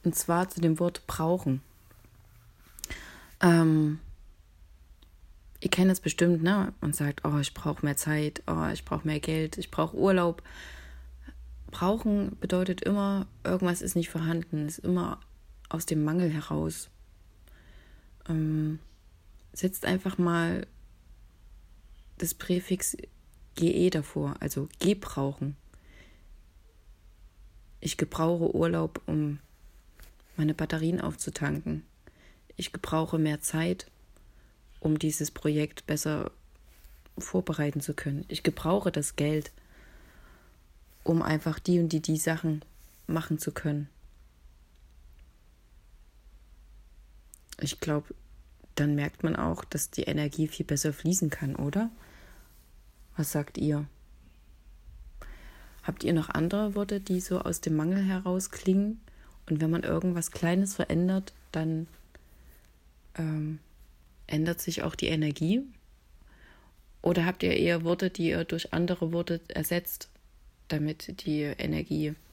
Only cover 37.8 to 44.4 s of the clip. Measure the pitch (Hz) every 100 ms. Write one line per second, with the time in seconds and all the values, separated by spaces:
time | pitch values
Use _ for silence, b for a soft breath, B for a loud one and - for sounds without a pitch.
37.8 | - 147 147 143 - - - - 156 196
38.8 | 190 165 147 - 147 156 151 b b b
39.8 | b b b b b b b b - -
40.8 | - - - 165 - 156 165 156 - 175
41.8 | 165 160 - 156 - 160 160 151 - -
42.8 | - - - 160 - 156 - - 151 147
43.8 | 147 - - - - -